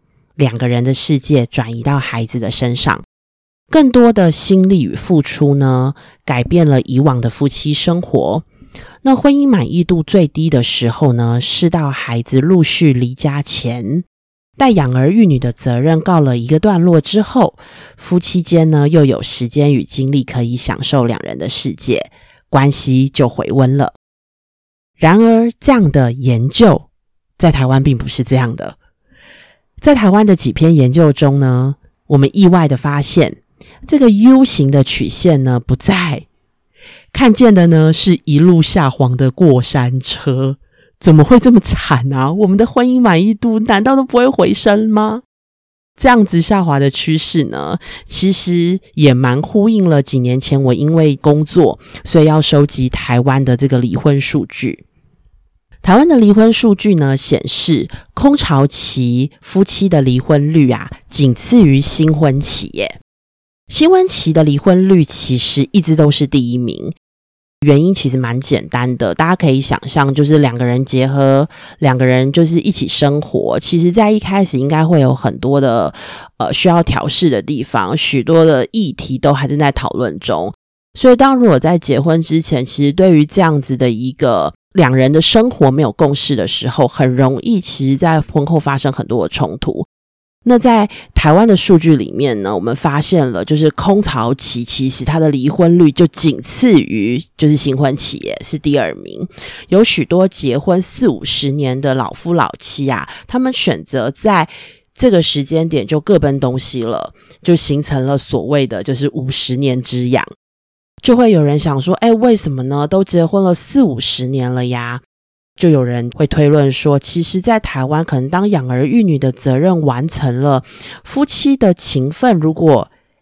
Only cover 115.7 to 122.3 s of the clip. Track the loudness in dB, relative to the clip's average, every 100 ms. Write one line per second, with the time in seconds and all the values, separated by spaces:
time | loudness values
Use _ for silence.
115.7 | 2 0 -4 -6 -4 -2 0 2 2 2
116.7 | 0 0 0 -2 -4 -4 -4 -2 -2 -2
117.7 | -6 -4 -4 -2 -4 -4 -2 -2 -2 -2
118.7 | -2 0 0 0 0 -2 -4 -2 0 0
119.7 | 0 -2 -2 -4 -4 -4 -2 0 -2 -4
120.7 | -16 -20 -20 -10 -4 -2 -2 -2 2 2
121.7 | 0 -4 -4 -4 -2 0